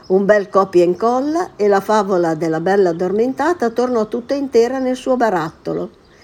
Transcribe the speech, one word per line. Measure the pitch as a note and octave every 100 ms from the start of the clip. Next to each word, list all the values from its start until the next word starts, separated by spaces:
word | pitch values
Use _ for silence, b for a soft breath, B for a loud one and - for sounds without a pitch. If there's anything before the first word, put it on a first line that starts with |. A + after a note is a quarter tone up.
| -
Un | F#3+ G3
bel | G#3 F#3
copia | G3 F#3+ F3
e | F3
incolla | F3+ A3+ B3 D4 D#4+ - -
e | G#3
la | G3
favola | G3 G#3+ G3 F#3 E3+ D#3
della | D#3+ D#3+
bella | F3 G3+ F#3
addormentata | E3 F3+ G3+ B3 C4 D4 F4 A#3
tornò | A#3 B3 A#3+ G#3+
tutta | A#3+ -
intera | C#4+ C4+ A#3 A#3 C4
nel | B3+ B3+
suo | C4+ B3+
barattolo. | A3+ F3+ D#3+ - E3 D#3+ F3+ - b b